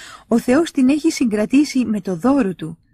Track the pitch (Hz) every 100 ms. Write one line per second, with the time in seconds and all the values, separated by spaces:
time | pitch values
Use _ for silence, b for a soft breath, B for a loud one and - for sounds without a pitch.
0 | B B B 226 - 262 330 - 254 302
1 | 320 - 247 208 208 269 294 262 226 214
2 | 190 180 233 277 202 170 160 165 _